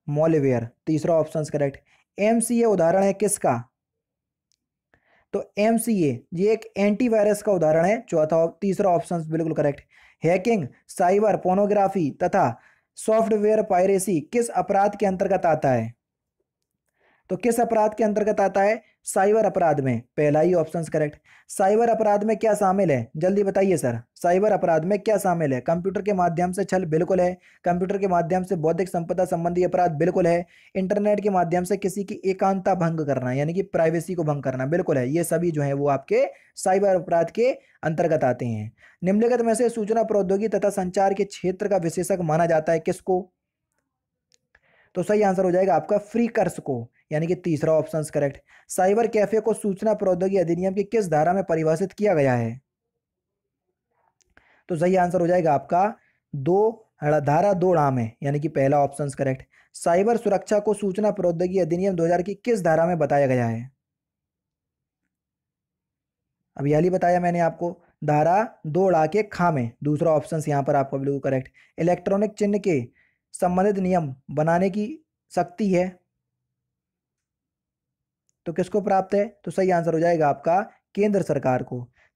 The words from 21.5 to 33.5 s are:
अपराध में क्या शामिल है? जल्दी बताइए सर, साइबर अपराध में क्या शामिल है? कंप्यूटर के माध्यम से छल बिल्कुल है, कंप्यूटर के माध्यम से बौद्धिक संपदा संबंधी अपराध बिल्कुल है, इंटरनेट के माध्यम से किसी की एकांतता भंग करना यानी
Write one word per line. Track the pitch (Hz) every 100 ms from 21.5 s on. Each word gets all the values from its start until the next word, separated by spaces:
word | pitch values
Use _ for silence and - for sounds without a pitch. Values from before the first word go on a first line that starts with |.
| - 196 214 233
अपराध | 220 214 202
में | 214 220
क्या | 220
शामिल | 202 196 190 185
है? | 131 117 156
जल्दी | 180 202
बताइए | 196 196 196 165
सर, | 131 117 - -
साइबर | 175 185 214
अपराध | 196 180 160 165
में | 202
क्या | 196 202
शामिल | 190 170 151
है? | 127
कंप्यूटर | 127 170 180 196
के | 196
माध्यम | 190 175 160 180
से | 185
छल | 190 185 180
बिल्कुल | 156 175 185
है, | 180 180 _ _
कंप्यूटर | 185 175 185 196
के | 196
माध्यम | 175 165 185
से | 185 185
बौद्धिक | 151 170 185
संपदा | 180 165 180 180
संबंधी | 170 170 180
अपराध | 180 180 175
बिल्कुल | 147 175 190 175
है, | 170 175 _ _ -
इंटरनेट | 185 202 208 208
के | 208
माध्यम | 185 170 175
से | 180 196
किसी | 190 202
की | 196 208 190
एकांतता | 190 196 196 190 180
भंग | 170 165 143
करना | 131 127
यानी | 131 147